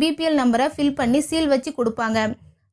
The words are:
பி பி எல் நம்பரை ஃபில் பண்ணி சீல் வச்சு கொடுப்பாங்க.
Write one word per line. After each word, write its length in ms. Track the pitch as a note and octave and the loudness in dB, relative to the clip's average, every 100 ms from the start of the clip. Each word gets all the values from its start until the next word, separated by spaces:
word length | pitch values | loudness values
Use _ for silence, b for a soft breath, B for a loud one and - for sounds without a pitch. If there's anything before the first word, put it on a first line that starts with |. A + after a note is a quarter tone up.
பி 80 | D#4+ D#4 | 0 0
பி 80 | D#4+ | 0
எல் 100 | D4+ | 2
நம்பரை 240 | B3 A#3 D4 D4+ | 2 2 0 0
ஃபில் 200 | C#4+ C#4 | -2 0
பண்ணி 200 | A#3+ C4+ D4+ | 0 0 0
சீல் 220 | D#4+ D4+ C4+ | 0 0 0
வச்சு 160 | D4+ C#4+ | -2 -4
கொடுப்பாங்க. 400 | A#3 A#3 A3+ A3 G#3+ - - _ _ | -4 -2 -2 0 -2 -6 -16 _ _